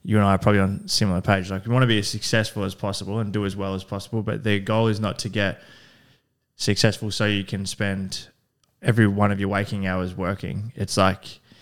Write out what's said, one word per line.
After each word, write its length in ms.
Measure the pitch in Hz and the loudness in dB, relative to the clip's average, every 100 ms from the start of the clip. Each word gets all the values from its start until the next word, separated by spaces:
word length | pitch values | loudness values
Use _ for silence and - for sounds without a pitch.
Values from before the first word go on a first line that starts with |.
you 140 | - 107 | 0 4
and 80 | 101 | 6
I 60 | |
are 40 | 95 | 6
probably 220 | 104 104 | 4 4
on 280 | 95 101 - | 4 0 -4
similar 320 | - 104 92 | 0 2 2
page. 280 | 92 98 92 | 2 2 0
Like, 140 | 95 104 | -6 0
we 60 | |
wanna 140 | 123 127 | 2 4
be 120 | 110 | 4
as 80 | 101 | 0
successful 560 | 107 - 113 107 - | -4 0 0 0 -2
as 100 | 95 | -6
possible 440 | - 104 95 95 107 | -4 -6 -6 -4 -4
and 120 | 104 | -2
do 140 | 104 101 | -2 -2
as 100 | 98 | -2
well 180 | 98 | -4
as 80 | 95 | -6
possible, 380 | - 101 - 113 | -6 -10 -6 -4
but 200 | 107 110 | -4 -2
the 140 | 110 101 | 0 0
goal 280 | 98 110 113 | 2 2 2
is 100 | 104 | 2
not 180 | 107 - | -2 -4
to 80 | 107 | -4
get 320 | 104 98 - - - - _ _ _ _ _ _ - | -2 -2 -2 -12 -20 -20 _ _ _ _ _ _ -4
successful 540 | - 101 113 98 107 | -2 2 2 0 -4
so 160 | - 104 | -2 0
you 180 | 101 | 0
can 220 | 95 98 98 | -2 -6 -6
spend 640 | - 101 95 95 - - _ _ _ _ _ | -4 -4 -4 -6 -10 -14 _ _ _ _ _
every 260 | - 113 107 | 0 4 4
one 240 | 98 104 | 4 2
of 100 | 101 | 0
your 80 | 98 | -2
waking 380 | 101 101 101 98 | -2 -2 -4 -2
hours 280 | 92 90 90 | -2 -4 -4
working. 560 | 90 98 - - 107 | -4 -4 -6 -8 -8
It's 220 | - 98 - | -6 -2 2
like, 440 | 95 95 - - _ - | 2 2 -6 -20 _ -20